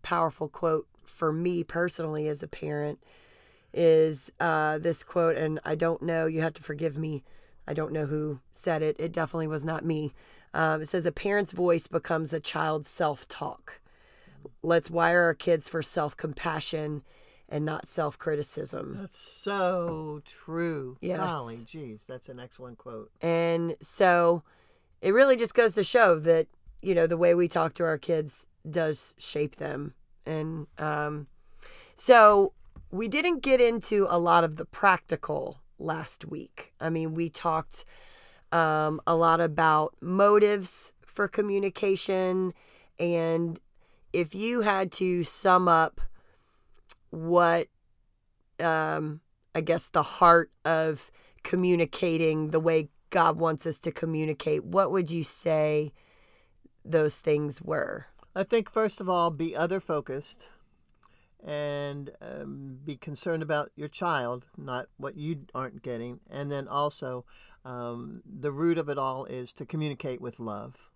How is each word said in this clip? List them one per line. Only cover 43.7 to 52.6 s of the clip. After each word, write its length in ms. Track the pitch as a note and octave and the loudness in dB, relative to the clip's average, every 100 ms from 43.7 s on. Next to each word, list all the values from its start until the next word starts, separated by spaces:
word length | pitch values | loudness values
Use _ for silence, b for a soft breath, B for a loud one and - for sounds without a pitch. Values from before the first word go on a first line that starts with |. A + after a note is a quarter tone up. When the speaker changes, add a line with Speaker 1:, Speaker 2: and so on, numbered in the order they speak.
| _ _ _ _ | _ _ _ _
Speaker 1:
if 200 | F3+ E3 | -2 -2
you 280 | F#3+ A3+ A#3+ | -4 -2 0
had 300 | G#3+ G3 F#3 | 2 0 -2
to 300 | - F#3 F3 | -2 -2 0
sum 440 | D#3 - F#3+ F#3 F3+ | -2 0 4 6 6
up 320 | E3 E3 - - - - _ _ _ _ - _ - _ | 4 4 0 -4 -4 -20 _ _ _ _ -20 _ -20 _
what, 580 | D#3+ E3 F3 E3+ E3+ - _ _ _ _ _ _ _ _ - | -8 2 4 6 4 0 _ _ _ _ _ _ _ _ -4
um, 600 | E3 D#3+ D#3 D#3 D#3 D3+ _ _ _ | 0 0 0 -2 -4 -8 _ _ _
I 80 | E3 | -4
guess 280 | D#3+ E3 - | 0 -2 0
the 140 | E3+ | -2
heart 480 | D3 - E3+ E3+ D#3+ _ | -2 6 8 8 6 _
of 480 | E3 D#3+ D#3+ D3+ - b b b | 0 0 0 -4 -12 b b b
communicating 1080 | - F3+ F3+ E3+ E3 - F3+ D#3+ D#3+ D#3 D#3 | -4 0 2 2 2 0 0 2 2 0 0
the 80 | |
way 300 | D#3+ | 0